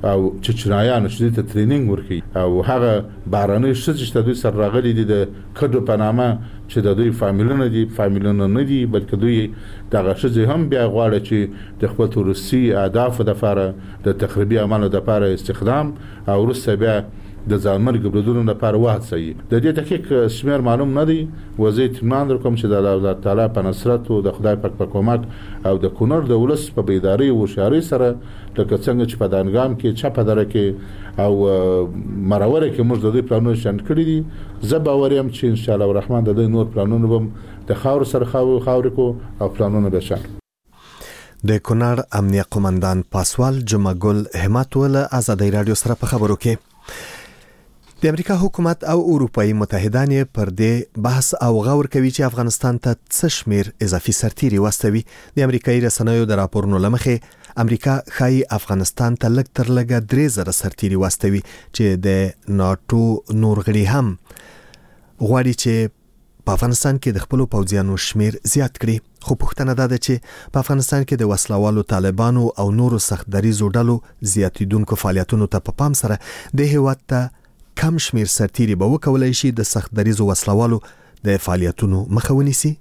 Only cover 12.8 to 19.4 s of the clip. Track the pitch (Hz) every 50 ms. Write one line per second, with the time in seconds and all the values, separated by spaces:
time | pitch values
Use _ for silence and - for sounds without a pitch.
12.8 | 98 95 95 117 123 127 120 120 113 104 101 104 - 107 101 98 95 95 95 -
13.8 | - - - - - 104 101 98 107 98 - 104 104 104 113 110 104 101 110 107
14.8 | 101 98 101 98 - - 110 107 101 98 95 87 - - 98 - 95 107 123 143
15.8 | 151 147 147 - - - - - - - 101 101 104 117 127 123 - 113 104 98
16.8 | 110 113 107 104 104 - - - - - - - - 107 104 98 90 101 98 98
17.8 | 110 127 120 113 - 101 92 104 101 113 117 120 117 110 104 107 - 110 107 107
18.8 | 117 120 110 110 113 - - 82 82 80 78 -